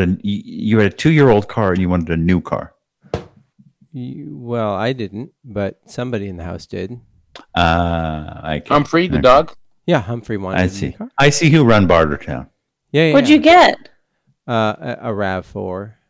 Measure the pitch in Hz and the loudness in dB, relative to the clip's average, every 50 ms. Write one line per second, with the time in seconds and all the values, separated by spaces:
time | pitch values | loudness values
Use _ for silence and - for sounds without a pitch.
0 | 92 87 92 - - 101 104 101 - - - - 113 107 110 110 104 98 - - | 0 0 -2 -2 -4 -6 -6 -6 -8 -12 -12 -8 -2 0 2 4 4 2 0 0
1 | - 156 165 151 139 131 107 104 101 - - 117 107 95 87 95 92 90 90 87 | 0 2 4 6 6 6 6 4 2 0 -2 -2 0 0 0 0 0 0 0 0
2 | 82 80 82 82 82 87 92 85 - - - - - - _ _ _ _ _ _ | 0 -2 -2 -2 0 2 0 0 0 -2 -6 -6 -6 -10 _ _ _ _ _ _
3 | _ _ - - - - _ _ _ _ _ _ _ _ _ _ _ _ - 131 | _ _ -8 -8 -8 -12 _ _ _ _ _ _ _ _ _ _ _ _ -14 -14
4 | 123 127 135 151 147 - - 139 123 117 120 117 110 104 101 95 107 123 135 127 | -12 -12 -14 -14 -16 -16 -16 -14 -10 -8 -6 -4 -2 -2 -2 -2 -4 -4 -4 -6
5 | 110 90 95 107 135 - _ _ _ 127 98 101 101 95 - _ _ - - - | -8 -10 -10 -12 -14 -14 _ _ _ -12 -8 -6 -6 -6 -8 _ _ -16 -12 -10
6 | 123 127 120 104 101 98 90 85 85 87 90 82 - - 98 95 92 98 123 123 | -8 -6 -6 -8 -8 -10 -10 -12 -12 -12 -12 -12 -14 -12 -12 -10 -10 -10 -12 -16
7 | - _ _ _ _ _ - - - _ - 87 87 82 82 85 85 85 85 82 | -20 _ _ _ _ _ -20 -20 -20 _ -2 0 2 2 2 2 0 -2 -2 -4
8 | 80 80 78 78 78 80 78 76 76 78 76 71 - - 139 147 143 - - 165 | -4 -6 -6 -8 -10 -14 -16 -12 -10 -8 -8 -8 -4 0 0 0 0 0 0 -2
9 | 180 175 131 - - 127 127 147 160 - - - _ _ _ _ _ - 175 135 | 0 0 -2 2 4 6 6 6 4 0 -6 -20 _ _ _ _ _ -2 -2 -2
10 | 92 113 120 120 - - 113 98 98 92 95 92 92 92 98 98 - - - - | -2 -4 -8 -10 -8 -8 -8 -8 -6 -4 -2 0 0 0 -2 -4 -8 -8 -8 -10
11 | 214 254 _ - 139 147 147 - 170 147 156 160 139 117 110 107 98 87 87 82 | -14 -8 _ 2 2 2 2 2 2 4 4 4 6 6 6 4 4 4 4 4
12 | 80 76 73 - - - 67 64 - - _ _ _ _ _ _ _ _ - 151 | 4 2 -2 -4 -8 -10 -10 -10 -12 -14 _ _ _ _ _ _ _ _ 0 0
13 | 165 160 151 277 247 277 302 302 302 311 339 359 294 - - - - - _ _ | 2 4 4 4 4 6 4 4 6 6 6 8 6 6 2 -2 -8 -18 _ _
14 | _ _ _ _ _ _ _ _ _ 139 120 113 110 107 107 - - 120 120 - | _ _ _ _ _ _ _ _ _ -4 -2 0 0 0 -2 -4 -8 -10 -10 -8
15 | - 117 104 101 101 95 95 92 87 - - 101 95 92 90 95 101 107 110 _ | -8 -8 -6 -4 -4 -4 -4 -6 -8 -10 -10 -10 -8 -8 -8 -10 -12 -14 -18 _
16 | _ | _